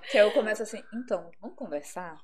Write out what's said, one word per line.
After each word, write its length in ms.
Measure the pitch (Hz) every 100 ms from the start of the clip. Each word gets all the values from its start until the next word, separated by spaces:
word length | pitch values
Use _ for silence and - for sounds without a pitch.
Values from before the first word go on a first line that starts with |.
| -
Que 100 | 247
aí 60 | 208
eu 60 |
começo 300 | 269 214 214
assim, 200 | 220 208 -
Então, 380 | 226 254 196 170 -
vamos 160 | 233 -
conversar? 640 | 262 147 - - 175 156